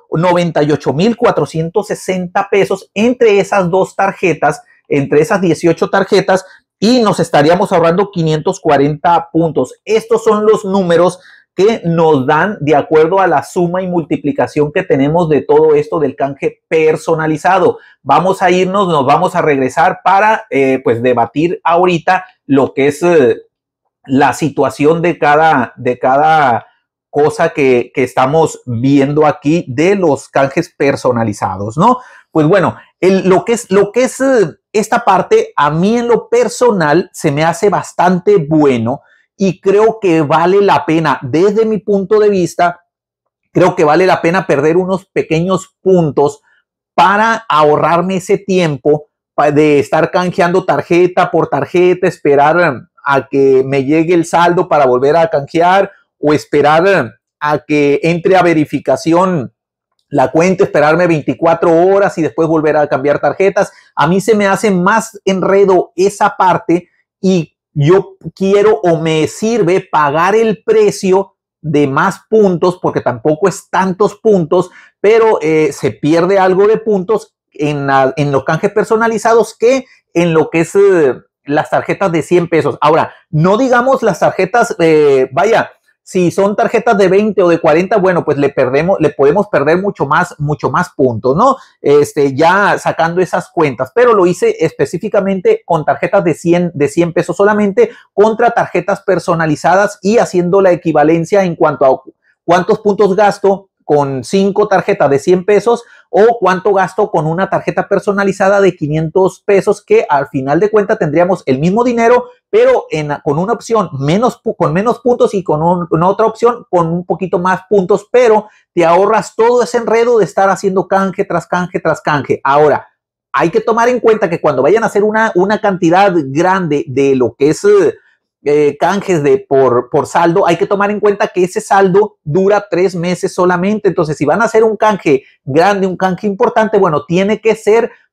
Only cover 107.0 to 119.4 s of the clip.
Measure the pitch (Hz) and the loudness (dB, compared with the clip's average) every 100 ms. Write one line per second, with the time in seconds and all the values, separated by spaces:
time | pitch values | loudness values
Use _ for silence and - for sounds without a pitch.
107 | 208 180 156 165 190 160 - 175 180 196 | -2 -2 -2 -2 -2 -4 -4 -6 -2 -2
108 | - 196 196 196 196 202 196 185 147 156 | -2 -2 -2 0 0 2 0 0 -4 -4
109 | 160 185 190 - - 196 208 196 - 214 | -2 0 -2 -2 -2 0 0 -4 0 0
110 | - 143 139 143 135 151 208 214 196 - | 0 -2 -2 -6 -2 0 0 0 0 -2
111 | 165 147 175 185 - 131 165 208 247 233 | -2 0 0 -2 -2 -2 0 0 0 0
112 | 233 247 247 - _ 208 254 240 - 156 | 2 2 0 -16 _ 0 2 0 -2 -6
113 | 147 143 - 143 190 226 - 226 175 131 | -6 -6 -4 -4 -2 -6 -4 -4 -2 -4
114 | 139 190 247 - 226 - 156 160 226 226 | -2 0 -2 -4 -6 -2 -2 -2 -2 -2
115 | 247 247 254 202 170 151 165 180 170 160 | -2 0 0 -2 -2 -2 0 -2 -2 0
116 | 180 202 220 - 233 240 - 180 165 170 | 0 0 -2 0 -2 -2 -2 -2 -2 -4
117 | 180 175 185 185 180 185 - 202 185 202 | -6 -6 -4 -4 -2 -4 -2 0 2 -2
118 | - 247 247 214 214 _ _ - 165 175 | 0 2 2 2 -2 _ _ 0 2 2
119 | 202 220 - - | 2 0 -2 -2